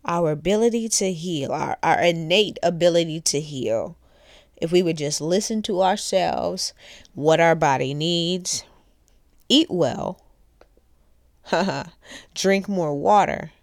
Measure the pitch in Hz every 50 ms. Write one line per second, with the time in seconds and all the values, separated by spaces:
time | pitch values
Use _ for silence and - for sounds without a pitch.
0 | _ - 170 170 175 156 151 151 151 - 208 208 226 233 220 233 226 226 - -
1 | 208 190 185 160 165 185 170 147 135 123 127 151 147 143 - - - 160 156 -
2 | 147 175 170 165 165 156 175 208 214 175 - - - 170 175 165 175 175 165 170
3 | 170 165 156 165 165 - - 143 156 151 151 131 117 107 110 113 87 - 165 _
4 | _ _ _ _ _ _ - - _ _ _ - - 165 170 180 185 170 165 160
5 | 147 143 151 - 143 160 175 196 214 - 226 220 214 - 208 175 190 185 196 208
6 | - - - 185 175 170 - - - - 180 185 - - - _ - - - -
7 | - - _ - 139 156 156 156 165 170 165 165 160 147 135 131 139 131 139 147
8 | 156 170 175 170 165 170 180 185 180 - - - - _ _ _ _ _ _ _
9 | _ _ _ _ _ _ _ _ _ _ 233 285 320 - - 180 160 127 - -
10 | - - 185 _ _ _ _ _ _ _ _ _ _ _ _ _ _ _ _ _
11 | _ _ _ _ _ _ _ _ _ - - 165 185 190 139 139 139 170 _ _
12 | _ - - - - _ _ - - 190 196 196 185 196 202 185 170 151 147 143
13 | 147 - 208 208 185 - - - - 160 _ _